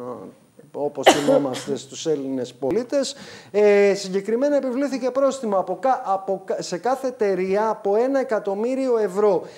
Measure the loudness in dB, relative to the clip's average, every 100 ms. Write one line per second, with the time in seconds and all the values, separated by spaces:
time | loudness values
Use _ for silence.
0 | -10 -12 -14 -18 _ _ -14 -6 -6 2
1 | 4 4 4 2 2 -4 -6 -8 -8 -8
2 | -4 -2 -2 -6 -6 -6 -2 -2 -2 -2
3 | -2 -8 -16 -20 -4 4 6 6 6 2
4 | -2 -4 -2 0 2 2 0 -2 -2 -2
5 | -2 2 0 0 0 0 0 -2 0 0
6 | 0 -2 -2 -6 -4 -6 -4 -4 -2 -2
7 | -2 -2 0 0 0 0 0 -2 0 2
8 | 2 0 0 -2 -2 -2 -2 -2 0 0
9 | 0 2 2 2 -2